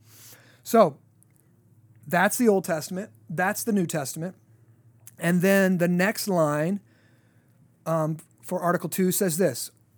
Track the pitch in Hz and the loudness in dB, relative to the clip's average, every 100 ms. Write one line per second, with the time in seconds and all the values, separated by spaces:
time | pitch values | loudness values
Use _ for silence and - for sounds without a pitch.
0 | _ - - - - _ - 226 180 135 | _ -20 -20 -20 -20 _ 2 4 4 2
1 | _ _ _ _ _ _ _ _ _ _ | _ _ _ _ _ _ _ _ _ _
2 | - 170 196 - 233 196 185 160 - 185 | -4 0 2 2 2 2 0 -4 -6 -10
3 | 214 _ - 156 185 208 - 208 170 160 | -12 _ -10 -4 -2 -2 -2 0 0 -4
4 | 135 - 175 - _ _ _ _ _ _ | -6 -8 -10 -12 _ _ _ _ _ _
5 | - - 170 175 185 196 190 185 175 180 | -20 -6 0 2 4 4 4 2 0 2
6 | 190 226 - 175 156 147 160 202 - _ | 0 -2 -2 0 0 0 -2 -4 -10 _
7 | _ _ _ _ _ _ _ _ - 160 | _ _ _ _ _ _ _ _ -4 -2
8 | 156 160 - _ - 180 170 175 170 - | -2 -6 -12 _ -10 -4 0 0 -2 -2
9 | 185 170 196 156 180 120 - _ _ | 0 0 0 0 0 -2 -10 _ _